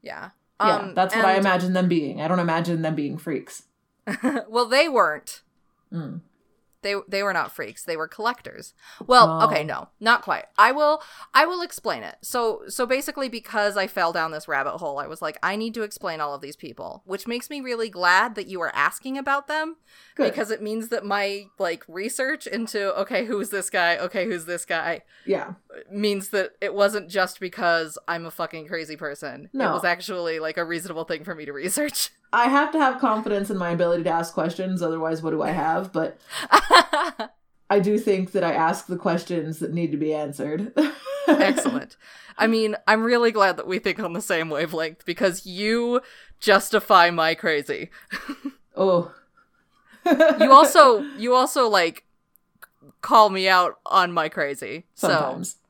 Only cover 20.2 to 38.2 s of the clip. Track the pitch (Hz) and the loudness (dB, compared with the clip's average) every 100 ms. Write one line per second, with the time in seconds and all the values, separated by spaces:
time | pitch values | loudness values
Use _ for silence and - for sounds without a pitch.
20.2 | 233 - 214 214 214 220 226 226 202 202 | -2 0 -4 -6 -4 -6 -4 -6 -2 -2
21.2 | 202 202 196 - 180 170 - 185 214 - | -2 -4 -12 -4 -4 -4 -10 -8 -6 -4
22.2 | 262 302 - 202 226 214 196 - 202 214 | -4 -4 -6 -6 -4 -4 -2 -2 -2 -2
23.2 | 226 208 208 196 180 196 170 170 180 208 | -2 -6 -4 -6 -2 0 2 0 -2 -4
24.2 | 180 180 165 175 - 165 160 165 _ - | -4 -6 -6 -10 -4 -4 -4 -6 _ -14
25.2 | - 190 - 180 _ - - 202 208 202 | -4 -4 -4 -14 _ -20 -12 -4 -2 -2
26.2 | 196 202 180 _ 202 196 202 214 175 190 | -2 -2 -4 _ -6 2 2 2 -4 -2
27.2 | 180 - 185 - 175 165 160 - - 170 | -2 -4 -12 -2 0 2 -2 -10 -8 -8
28.2 | 165 - 165 160 151 165 156 151 151 143 | -8 -8 -10 -10 -10 -10 -10 -10 -10 -10
29.2 | 143 131 147 269 208 156 175 175 185 180 | -12 -14 -12 -4 -2 0 -2 -2 -6 -6
30.2 | 170 160 160 160 165 170 180 160 160 160 | -4 -4 -4 -4 -4 -6 -6 -10 -8 -8
31.2 | 165 160 147 139 175 285 294 - - _ | -8 -12 -12 -8 -4 -2 -2 -4 -6 _
32.2 | _ 226 240 277 294 320 269 254 247 214 | _ 2 4 4 2 2 0 2 0 0
33.2 | 220 202 202 190 175 170 175 170 170 165 | -2 -2 -2 -4 -2 0 0 0 0 -2
34.2 | 165 - 165 170 185 185 165 160 160 160 | -2 -4 -4 -4 -4 -2 -2 -2 -2 -2
35.2 | 160 156 151 175 160 170 190 160 160 - | -4 -2 -2 -2 0 -2 -2 -4 -4 -8
36.2 | _ - - 415 - 427 - 294 339 - | _ -12 2 2 6 6 6 -2 -4 -6
37.2 | 220 _ _ _ _ 202 190 208 214 190 | -12 _ _ _ _ 2 2 0 2 0